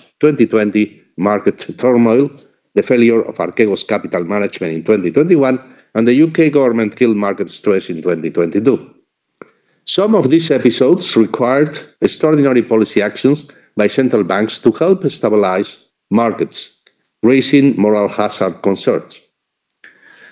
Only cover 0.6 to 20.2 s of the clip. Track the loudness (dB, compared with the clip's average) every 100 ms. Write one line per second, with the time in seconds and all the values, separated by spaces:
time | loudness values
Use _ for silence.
0.6 | 0 0 -2 -6 _ -4 -2 0 -2 -4
1.6 | -12 -4 0 2 2 2 0 -6 _ _
2.6 | _ -4 0 2 4 2 -2 -6 -6 0
3.6 | 0 0 -4 -6 -4 -6 -4 -4 -4 -6
4.6 | -6 -6 0 0 2 0 2 2 2 -2
5.6 | -6 -20 _ 0 2 4 2 2 2 2
6.6 | 2 0 -2 0 0 2 -2 -4 -8 -4
7.6 | -2 -2 -2 -6 -4 -4 -4 -2 -2 0
8.6 | 0 0 -6 _ _ _ _ _ -20 _
9.6 | _ _ -6 -2 2 2 4 2 2 -2
10.6 | -2 0 2 0 0 0 0 0 0 0
11.6 | -2 -4 -18 _ -4 0 0 2 2 2
12.6 | 2 0 0 0 -2 -2 -2 -2 -6 _
13.6 | _ -2 0 0 0 0 0 -2 -2 0
14.6 | 0 2 0 0 -2 -4 0 0 0 -2
15.6 | -6 -12 _ _ _ -2 0 -2 -6 -8
16.6 | -16 _ _ _ _ _ 2 2 4 2
17.6 | 2 2 0 2 -2 -2 -6 -2 -6 -2
18.6 | -4 -2 -2 -4 -6 -20 _ _ _ _
19.6 | _ _ -20 _ _ -20